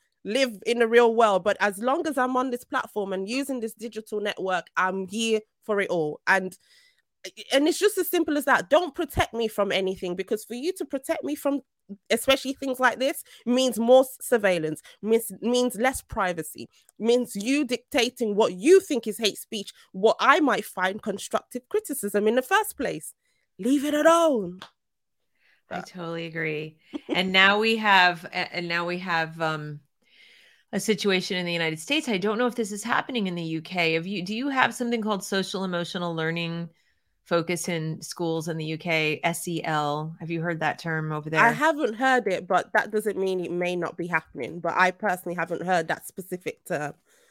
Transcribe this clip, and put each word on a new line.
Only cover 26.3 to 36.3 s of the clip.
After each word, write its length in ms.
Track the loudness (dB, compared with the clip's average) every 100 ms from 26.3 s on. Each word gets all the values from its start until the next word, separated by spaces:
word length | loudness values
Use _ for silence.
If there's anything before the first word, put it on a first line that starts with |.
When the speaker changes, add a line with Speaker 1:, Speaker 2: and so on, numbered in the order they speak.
| -6 -4 -4 -8 -14 _
Speaker 1:
<laughs> 160 | -12 -4
Speaker 2:
And 220 | -2 0
now 280 | 4 4 4
we 180 | 2 2
have, 460 | 6 6 6 2 -8
a-, 300 | -6 -6 -6
and 120 | -4
now 180 | -2 -2
we 140 | -4
have, 400 | -2 -2 -2 -2
um, 400 | -4 -2 -6 -12 _ _ _ _ -20 -20 _ _ -6
a 80 | -4
situation 560 | 0 0 2 0 0 -4
in 120 | -2
the 40 |
United 280 | 0 -2 -2
States. 280 | -2 -2 0
I 120 | -2
don't 180 | 0 0
know 80 | 0
if 80 |
this 180 | -2 -6
is 120 | -4
happening 420 | -2 -2 0 -2 -2
in 80 |
the 80 | -2
U 200 | -4 -4
K. 320 | -6 -2 0
Have 120 | 0 -2
you, 160 | -6
do 140 | -4 -4
you 140 | -2
have 260 | 2 2 2
something 260 | -2 -2
called 220 | -2 -2
social 400 | -2 -2 -2 -4
emotional 500 | -4 -4 -4 -4 -4
learning 560 | -2 -2